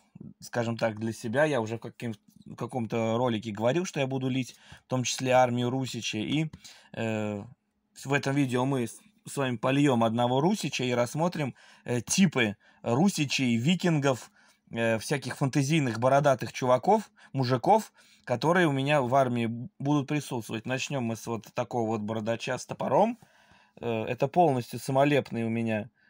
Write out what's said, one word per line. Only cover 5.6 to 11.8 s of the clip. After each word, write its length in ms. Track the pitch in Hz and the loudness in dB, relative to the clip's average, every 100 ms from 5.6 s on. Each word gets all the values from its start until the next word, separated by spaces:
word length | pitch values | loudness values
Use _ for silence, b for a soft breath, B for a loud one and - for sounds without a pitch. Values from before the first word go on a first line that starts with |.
| 120 | 0
русичей. 560 | 135 127 120 - 110 | -2 -4 -6 -6 -4
И, 260 | 104 143 160 B B B B | -2 -2 -2 B B B B
э, 500 | - 113 110 107 104 113 - _ _ _ | -6 -4 -2 -4 -6 -10 -20 _ _ _
с-, 120 | - 135 | -12 -2
в 60 | |
этом 200 | 139 139 | -2 0
видео 300 | 139 135 123 | 0 0 0
мы 220 | 131 135 117 | 0 -2 -4
с, 120 | - _ _ - | -8 _ _ -10
с 100 | - | -4
вами 200 | 135 117 | -4 -2
польём 460 | 131 135 147 120 | 0 4 4 4
одного 380 | 113 113 120 131 | 4 2 2 2
русича 420 | 160 214 143 - | 2 0 -4 -4
и 80 | 123 | -2
рассмотрим, 640 | 120 120 147 170 175 139 b b b | 0 -2 -2 -2 -2 -6 b b b